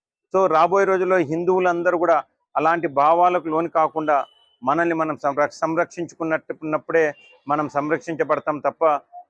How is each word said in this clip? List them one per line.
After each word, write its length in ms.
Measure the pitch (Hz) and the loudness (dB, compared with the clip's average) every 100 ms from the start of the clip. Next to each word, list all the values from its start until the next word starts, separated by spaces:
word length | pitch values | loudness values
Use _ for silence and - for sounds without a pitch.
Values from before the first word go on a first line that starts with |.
| _ _ _ | _ _ _
So 120 | 190 185 | 0 2
రాబోయే 380 | 160 170 196 | 4 4 2
రోజుల్లో 320 | 196 185 180 185 | 2 0 0 0
హిందువులందరూ 840 | 143 160 180 185 180 175 175 170 | 0 -2 0 0 0 0 0 0
కూడా 260 | 170 151 - _ _ 135 | 2 0 -2 _ _ -2
అలాంటి 320 | 156 170 156 | 0 0 -2
భావాలకు 600 | 139 147 170 180 180 156 | 2 4 4 4 2 -2
లోను 200 | 156 165 | -4 -2
కాకుండా 580 | 165 156 160 156 143 - _ _ _ | 0 0 -2 0 0 -2 _ _ _
మనల్ని 320 | 127 156 170 | -2 0 0
మనం 240 | 160 160 143 | -2 -4 -4
సంరక్ష-, 360 | 147 143 147 - | -4 -2 -2 -2
సంరక్షించుకున్నట్టు 960 | 160 165 165 - 165 - 160 156 - - | -4 -2 -4 -6 -10 -6 -4 -4 -6 -12
ఉన్నప్పుడే 520 | 156 151 - 160 151 - _ _ 139 | -6 -6 -2 0 0 -4 _ _ -4
మనం 200 | 147 147 | -4 -2
సంరక్షించబడతాం 920 | 143 151 156 - 156 151 143 160 147 | -4 -2 -4 -4 -4 -2 -2 -4 -4
తప్ప 420 | 139 - 160 143 - - | -4 0 0 0 -4 -20